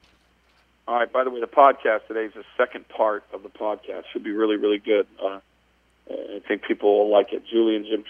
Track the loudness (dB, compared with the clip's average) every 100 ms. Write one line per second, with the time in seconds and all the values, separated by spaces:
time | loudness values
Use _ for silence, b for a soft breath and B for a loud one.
0 | _ _ _ _ _ _ _ _ -4 -2
1 | 0 -2 -2 -4 0 6 6 6 0 -2
2 | -2 -6 -6 -10 -8 -4 -2 -4 -10 -2
3 | 0 -2 -8 -16 -14 -8 -6 -6 -10 -14
4 | -10 -10 -6 -2 0 0 0 0 2 0
5 | 0 -4 -8 -8 -16 _ _ _ _ _
6 | -14 -12 -12 -10 -8 -6 -4 0 2 4
7 | 4 2 2 -4 -4 0 2 0 -4 -6